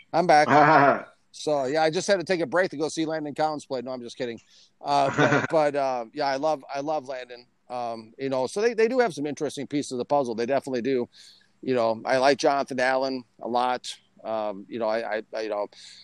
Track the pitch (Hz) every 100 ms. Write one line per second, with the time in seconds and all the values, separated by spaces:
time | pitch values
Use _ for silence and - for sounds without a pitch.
0 | - 151 180 151 151 139 147 156 139 110
1 | - _ _ - - 147 131 156 160 160
2 | - 196 160 185 160 165 185 143 151 -
3 | 156 160 147 139 156 147 - 131 123 127
4 | 117 - 127 110 - - _ _ 143 143
5 | 139 143 139 143 - 160 147 143 135 127
6 | 113 127 139 135 156 151 - 143 143 156
7 | 131 131 123 120 120 _ - 123 120 113
8 | 113 113 135 131 127 - 226 220 226 262
9 | 240 143 147 135 143 - 127 147 131 127
10 | 123 147 123 110 120 135 139 127 113 131
11 | 120 - - - _ _ - 127 113 113
12 | - 131 135 139 156 139 135 131 127 131
13 | 135 131 120 - - 120 123 123 - -
14 | _ _ - 110 107 98 101 120 110 113
15 | 113 107 107 110 110 104 101 - - -